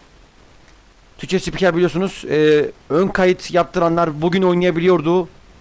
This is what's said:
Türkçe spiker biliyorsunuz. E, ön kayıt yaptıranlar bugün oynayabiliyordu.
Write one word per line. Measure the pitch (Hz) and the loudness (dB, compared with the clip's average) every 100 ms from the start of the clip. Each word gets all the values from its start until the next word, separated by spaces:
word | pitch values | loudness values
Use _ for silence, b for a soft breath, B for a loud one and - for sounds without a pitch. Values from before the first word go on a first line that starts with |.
| - - - _ - - - - - _ - - | -20 -20 -20 _ -20 -20 -20 -20 -20 _ -20 -18
Türkçe | - 185 | -4 -4
spiker | - - 185 | -4 -2 0
biliyorsunuz. | 165 175 165 190 - - | 2 0 0 -4 -6 -4
E, | 151 151 151 - - - | 2 4 4 0 -6 -4
ön | 151 190 | 0 0
kayıt | - 185 185 - | 0 0 0 -2
yaptıranlar | 170 170 180 170 170 165 147 | -2 -2 0 0 0 -2 -2
bugün | 170 185 | -2 0
oynayabiliyordu. | 185 175 180 165 180 175 151 180 170 - - - | 2 2 0 0 2 2 2 0 -2 -10 -20 -20